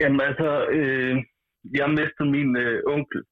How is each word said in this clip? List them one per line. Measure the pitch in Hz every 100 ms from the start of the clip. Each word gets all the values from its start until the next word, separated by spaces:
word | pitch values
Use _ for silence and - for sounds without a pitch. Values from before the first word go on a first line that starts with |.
Jamen | 147 139 139
altså, | 135 156 143 123 156
øh, | 139 131 127 131 123 _ _ _ - 139
jeg | 143 151
mistede | 151 - 147 139
min, | 143 123
øh, | 120 113 - 147
onkel | 139 - -